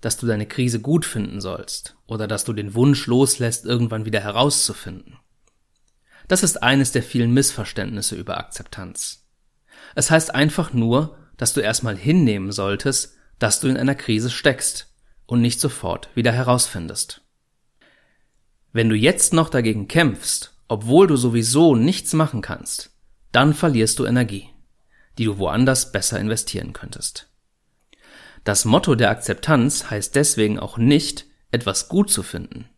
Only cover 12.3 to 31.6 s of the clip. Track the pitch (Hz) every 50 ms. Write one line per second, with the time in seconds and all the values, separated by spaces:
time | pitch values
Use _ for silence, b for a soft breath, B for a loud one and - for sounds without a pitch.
12.3 | 104 101 95 98 98 98 98 98 101 101 - 139 127 - - b b b b b
13.3 | b b - 107 - - - 131 131 - 123 135 139 - - - 110 107 117 123
14.3 | 120 - - 147 131 127 - - - - - - _ _ _ _ _ _ _ -
15.3 | 123 120 117 120 117 - - 143 - - - 90 87 - - - - 123 110 117
16.3 | 113 123 127 123 123 123 123 - - 95 82 - - - - - - - _ _
17.3 | _ _ _ _ _ _ _ _ _ _ _ _ _ _ _ _ _ _ _ _
18.3 | _ _ _ _ _ _ _ _ _ 113 113 113 110 107 110 147 185 - - -
19.3 | - 160 160 - - 131 117 113 107 104 98 - - 160 170 135 98 - - -
20.3 | - - - - _ _ _ _ 117 104 107 113 131 170 196 180 151 127 123 123
21.3 | 113 120 110 113 123 143 170 165 139 113 - 165 190 - - - - 156 160 151
22.3 | - 110 - - 87 - - - - - - - _ _ _ _ - _ _ _
23.3 | - 117 135 151 147 - - 165 139 117 110 110 - - 131 - 120 127 123 107
24.3 | 98 98 - - - - - _ _ _ _ _ _ _ _ _ _ - 117 107
25.3 | 101 98 98 82 71 110 127 135 131 127 - - - - - - - 95 98 107
26.3 | 110 113 - - - - - - - - - - - - - - - - - _
27.3 | _ _ _ _ _ _ _ _ _ _ _ _ B B B B B B B B
28.3 | B B B 107 101 - - 117 131 196 - - 139 113 120 101 110 - - -
29.3 | 98 - - - 156 131 117 139 - - - - 117 107 - - - 139 147 147
30.3 | - - 110 107 104 95 - - - 113 117 131 147 147 - - - - - _
31.3 | _ _ _ _ - 120